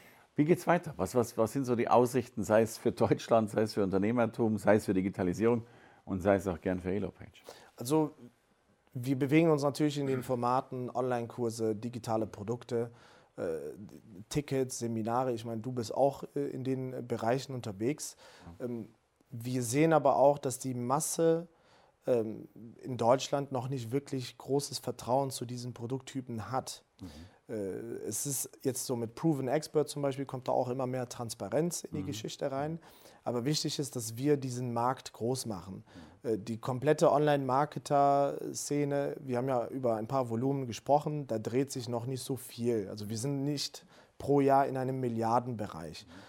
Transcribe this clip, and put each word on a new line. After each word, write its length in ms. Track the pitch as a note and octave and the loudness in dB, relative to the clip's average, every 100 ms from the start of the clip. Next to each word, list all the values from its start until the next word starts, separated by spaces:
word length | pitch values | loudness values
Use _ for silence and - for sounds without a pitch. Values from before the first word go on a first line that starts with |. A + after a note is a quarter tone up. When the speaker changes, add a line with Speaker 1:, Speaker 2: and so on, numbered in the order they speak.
Speaker 1:
<laughs> 320 | - - _ | -20 -20 _
Wie 100 | - | 0
geht's 220 | D3+ F3 - | 4 4 4
weiter? 280 | E3+ D#3+ C#3 | 2 0 -4
Was, 180 | F#2 | 0
was, 240 | B2+ A2 - | 2 2 2
was 140 | A2 | 0
sind 120 | C#3 | 0
so 120 | B2 A#2 | 0 2
die 100 | - | 4
Aussichten, 540 | A2+ B2 B2+ - - | 6 6 2 -2 -2
sei 200 | G2 G#2+ | 4 6
es 140 | A2 - | 6 2
für 140 | A#2 | 0
Deutschland, 600 | - A#2 C#3+ - A#2 G#2+ | 4 4 2 4 4 4
sei 120 | A2 | 2
es 120 | G#2+ | 0
für 100 | A2+ | 2
Unternehmertum, 760 | F#2+ F#2+ G2+ B2 A2+ - A2+ G#2+ | 2 2 2 2 2 2 0 2
sei 160 | G#2 G#2+ | 6 6
es 100 | - | 6
für 80 | |
Digitalisierung 720 | F#2+ F#2+ F#2 F#2 F2 A2+ A#2+ A2+ - - - | 2 2 0 0 2 4 2 -2 -16 -20 -16
und 160 | - F#2+ | -6 0
sei 120 | F#2 | 4
es 140 | G2 F#2 | 4 2
auch 120 | E2+ | -2
gern 200 | F#2+ F#2 | -2 -2
für 100 | F#2 | -2
Elopage? 480 | G2 F#2 - A2 - - - - - | -2 -4 -8 -18 -20 -20 -20 -20 -10
Speaker 2:
Also 400 | A#2+ D#3 D3+ - A#2+ _ _ _ _ _ _ | 0 2 2 -4 -20 _ _ _ _ _ _
wir 220 | C3 B2 C3 | -6 -2 0
bewegen 320 | C#3 D#3 E3 | 4 6 6
uns 120 | D3+ | 4
natürlich 360 | C#3+ C3 D3+ C#3+ | 2 2 0 0
in 100 | C#3 | -2
den 160 | C3 | -2
Formaten 680 | B2+ B2+ A#2+ B2+ - B2+ B2 | 0 0 2 2 0 -6 -6
Online-Kurse, 840 | A#2+ B2+ A#2+ A#2 - A#2 A2+ A2 G#2+ | -2 0 -2 -4 -4 -4 0 0 0
digitale 500 | A#2+ A#2+ A#2 A2 G#2+ | -4 -8 -2 -2 -2
Produkte, 640 | - G2+ B2 - A#2 A#2 A#2 - - _ - | -6 -6 -6 -4 -4 -4 -8 -20 -20 _ -6
äh, 80 | F#2 D#2+ D2 - G#2 - - F2+ G#2 | -4 -4 -8 -12 -16 -18 -18 -18 -6
Tickets, 520 | D3+ D3 C3+ B2 - | -4 -2 -2 -2 -4
Seminare. 520 | A#2 A2+ A2 A#2+ C3 | -4 -2 0 0 0
Ich 120 | A#2 | -2
meine, 160 | A#2 A2+ | -4 -6
du 100 | A#2+ | -6
bist 240 | B2 A2 | -4 -2
auch, 300 | - C#3 C3+ - | 4 2 2 -6
äh, 140 | D3 C#3+ | -4 -4
in 160 | C3 | -4
den 420 | B2+ C3 C3 C3 B2 | -2 -2 -4 -8 -6
Bereichen 480 | A2+ A2 C3 C3 | -2 0 0 -2
unterwegs. 640 | B2+ A2+ F#2+ A2+ D3+ - - - - F2 E2+ | -8 -8 -4 -2 -2 -6 -14 -20 -20 -18 -10
Speaker 1:
Ja. 60 | B2+ | -8
Speaker 2:
Ähm, 220 | A#2 G2+ _ _ _ _ | -8 -10 _ _ _ _
wir 320 | A#2+ A#2+ B2+ | -10 -4 -2
sehen 300 | A#2+ C3+ D#3+ | 0 4 6
aber 240 | D#3 C#3 A#2 | 6 6 6
auch, 220 | C#3 C#3+ | 6 6
dass 200 | C3+ - | 0 -4
die 160 | C3 | -4
Masse, 720 | B2 A#2+ C#3+ - - E3 E3 F3 _ _ _ _ _ - | -4 0 0 0 2 4 2 -2 _ _ _ _ _ 2
ähm, 420 | A#2+ A2 G#2+ - - A2+ - | 2 2 -6 -12 -18 -20 -14
in 140 | - A#2+ | -8 0
Deutschland 560 | A2+ C3+ - C#3+ C#3 | 4 4 4 -2 -2
noch 160 | B2+ B2+ | -4 -2
nicht 240 | C3+ A2+ | -4 -2
wirklich 460 | C3+ C#3+ C3+ B2 - | -4 -4 -6 -6 -10
großes 400 | - C#3 C#3+ B2+ | -2 -2 -2 -6
Vertrauen 520 | - A#2+ - C3 C#3 | -8 -6 0 0 0
zu 140 | - | -4
diesen 300 | A#2+ B2 B2 | -8 -8 -8
Produkttypen 760 | A2+ A#2 C3 - C3+ B2 A#2 G2+ | -8 -6 -6 -6 -10 -6 -8 -4
hat. 320 | B2+ - - _ - | -4 -4 -10 _ -18
Speaker 1:
Mhm. 540 | F#2 D2 F2+ _ - | -16 -16 -20 _ -10
Speaker 2:
Äh, 40 | A2 G2 G#2 A#2 - - | -6 -4 -6 -8 -8 -6
es 180 | - C#3+ | -6 -4
ist 240 | C3 - - | -6 -8 -6
jetzt 240 | C3+ A#2+ - | -4 -2 -4
so 100 | A#2+ | -4
mit 180 | A2+ | -4
Proven 320 | - E3 C#3 C3 | -2 0 0 0
Expert 420 | D3 D3+ D#3 D3 | -2 0 0 0
zum 140 | D3 | -2
Beispiel, 240 | C#3 C3 C3+ | -4 -4 -6
kommt 220 | C3 B2+ | -6 0
da 40 | |
auch 160 | B2+ B2+ | 0 0
immer 180 | B2+ B2+ | -2 -2
mehr 220 | B2+ B2 | -2 -4
Transparenz 760 | - A#2 - G2+ C#3 E3+ - | -6 -8 -8 -2 0 0 -2
in 100 | - D3+ | -6 -6
die 60 | |
Speaker 1:
Mhm. 40 | C#3+ | -6
Speaker 2:
Geschichte 440 | G#2+ - - C#3+ | -6 -8 -6 -4
rein. 300 | C3+ D3+ E3 - - - - | -4 -4 -6 -12 -20 -20 -12
Aber 200 | - A#2+ | -4 -2
wichtig 340 | A#2+ D3+ D3+ - | 0 0 -2 -4
ist, 160 | C3+ | -4
dass 220 | B2+ A2 A2+ | -6 -8 -2
wir 200 | C#3+ C#3+ | 2 2
diesen 340 | C3 B2 B2+ | 0 -4 -4
Markt 400 | A#2 A#2+ C3 - | 0 0 0 -6
groß 340 | - A#2 C3 A#2 | -6 -2 -2 -4
machen. 380 | F#2+ F#2 G2+ - - - - | -8 -10 -14 -16 -20 -20 -8
Speaker 1:
Mhm. 60 | B2+ | -2
Speaker 2:
Äh, 80 | G#2+ | -2
die 200 | A2 A2+ | -2 -6
komplette 540 | - B2+ C#3 D3+ D#3 | -4 -2 2 4 6
Online-Marketer-Szene, 2000 | C#3+ D3+ C#3+ C3 C3 D3 - - C#3+ C#3 C#3 C#3 - - B2 - D3 C#3+ C#3+ C#3+ D3 | 6 4 2 2 2 0 -2 0 4 6 4 2 -2 -6 -6 -2 0 0 0 -2 -4
wir 160 | C#3 A#2+ | -4 -2
haben 100 | C3+ | 0
ja 180 | B2 A2+ | 0 -2
über 280 | C3+ B2+ A2 | -2 0 0
ein 100 | A2 | 0
paar 240 | C3+ B2 | -2 0
Volumen 360 | A2+ C3+ C#3 B2+ | 0 0 0 -4
gesprochen, 600 | G#2 - C#3+ D#3 D3+ C#3 | -4 2 2 2 -4 -4
da 120 | A2+ | -4
dreht 320 | G#2+ A#2+ C3+ | -2 -2 -2
sich 160 | C3+ A2+ | -4 -4
noch 180 | A#2+ A#2+ | -4 -4
nicht 160 | C3 | -6
so 140 | - B2+ | -6 -8
viel. 520 | - - A#2 A2+ F#2+ | -8 -4 0 0 -2
Also 200 | G#2+ G#2 | -6 -6
wir 100 | A2+ | -4
sind 260 | C3 C#3 | -4 -2
nicht 400 | C#3 C#3+ - - - - - - | -2 -2 -6 -10 -20 -20 -20 -6
pro 220 | - C#3+ | 2 4
Jahr 260 | C3+ C3+ C3+ | 6 6 4
in 100 | C3 | 0
einem 240 | C3 C3 | -2 -2
Milliardenbereich. 1080 | B2+ A2+ A2+ A#2+ B2 A2+ G#2 E2 E2 - - | -2 0 2 2 2 -4 -6 -8 -12 -12 -16
Speaker 1:
Mhm. 60 | - | -20